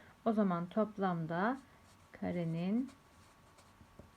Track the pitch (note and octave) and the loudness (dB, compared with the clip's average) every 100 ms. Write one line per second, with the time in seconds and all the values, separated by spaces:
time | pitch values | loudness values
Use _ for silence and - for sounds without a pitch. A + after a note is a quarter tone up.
0 | - - A#3 G#3+ G3 E3+ F3+ A3 G#3+ G3 | -20 -4 0 2 2 2 0 0 0 0
1 | F#3+ E3+ D#3+ E3+ A3 C4+ - - - - | 0 0 -2 0 0 -2 -8 -20 -20 -20
2 | - - F#3 F3 E3 E3 F#3 A#3 C4+ - | -20 -8 -4 -2 -2 -2 0 0 -2 -10
3 | - - - - - - - - - - | -20 -20 -20 -20 -20 -20 -20 -20 -20 -20
4 | - | -20